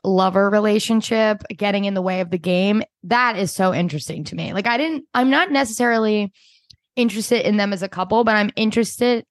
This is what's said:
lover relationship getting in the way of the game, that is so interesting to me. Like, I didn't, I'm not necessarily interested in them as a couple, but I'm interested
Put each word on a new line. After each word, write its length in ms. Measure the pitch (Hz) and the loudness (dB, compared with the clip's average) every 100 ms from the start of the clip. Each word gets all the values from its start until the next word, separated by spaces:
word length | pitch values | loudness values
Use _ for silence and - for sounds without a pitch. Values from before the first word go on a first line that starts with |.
lover 460 | - 185 190 185 202 | 0 2 4 4 4
relationship 920 | 208 214 214 - 226 - 226 220 214 - 160 | 2 2 0 2 -2 0 0 0 0 -6 -4
getting 280 | 202 202 202 | -2 0 -2
in 100 | 196 | -2
the 60 | |
way 180 | 185 185 | -2 -2
of 80 | 180 | -2
the 80 | 180 | -4
game, 460 | 170 180 196 214 - _ | 0 0 2 0 -2 _
that 320 | 175 240 247 220 | 0 2 2 0
is 160 | 196 | -4
so 220 | - 190 | 0 0
interesting 500 | 160 175 151 - 135 131 | 2 -2 -4 -8 -10 -10
to 100 | 170 | -8
me. 180 | 165 | -6
Like, 140 | 190 202 | -4 -2
I 100 | 240 | 0
didn't, 280 | 311 311 - 247 | -2 -4 -4 0
I'm 160 | 262 | 2
not 200 | 269 370 | 2 2
necessarily 800 | 277 277 220 240 233 220 214 202 - _ _ _ _ _ - | 0 -2 0 2 2 2 0 -2 -8 _ _ _ _ _ -2
interested 520 | 233 196 214 233 - | -2 0 -2 0 2
in 100 | 208 | 0
them 160 | 202 | 0
as 80 | 196 | -2
a 80 | 190 | -6
couple, 340 | 180 185 226 | -6 0 2
but 120 | 226 214 | 2 2
I'm 160 | 208 - | 0 0
interested 720 | 220 226 226 - 240 240 - | 0 0 -2 0 0 0 -4